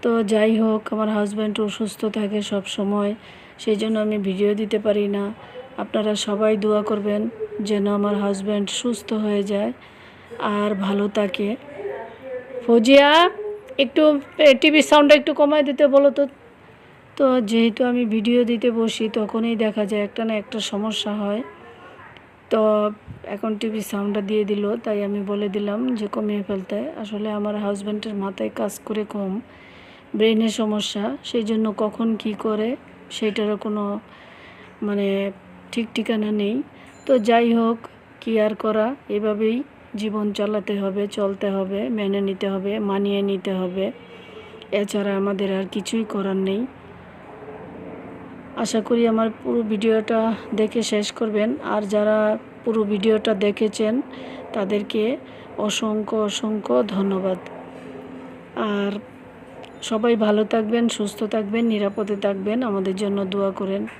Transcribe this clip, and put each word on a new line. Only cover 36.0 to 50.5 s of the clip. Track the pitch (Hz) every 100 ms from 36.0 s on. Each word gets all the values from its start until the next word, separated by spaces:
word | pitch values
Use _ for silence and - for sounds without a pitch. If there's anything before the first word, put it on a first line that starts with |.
| 214 220 214
নেই। | 214 202 240 294 - - -
তো | - 262
যাই | 214 233 240
হোক, | 233 226 226 - - - -
কি | - 220
আর | 214 214
করা, | 220 214 220 285 -
এভাবেই | 208 214 208 220 240 294 - - 208
জীবন | 214 208 208
চালাতে | 196 208 214 196 202
হবে, | 196 190 202
চলতে | - 202 196 208
হবে, | 196 190 196 240
মেনে | 226 202 202
নিতে | 196 190 196
হবে, | 196 190 214
মানিয়ে | 202 196 202 202
নিতে | 196 196 190
হবে, | 190 185 185 196 254 - - - - - - -
এছাড়া | 208 202 208 202 196
আমাদের | 196 196 202
আর | 190 190
কিছুই | 214 196 226 214
করার | 208 196 190 190
নেই। | 196 254 - - - - - - - - - - - - - - - - - - -
আশা | 226 226
করি | 214 233 233
আমার | 220 226 220
পুরো | 262 240
ভিডিওটা | 220 214 220 220 214 226 220 220 -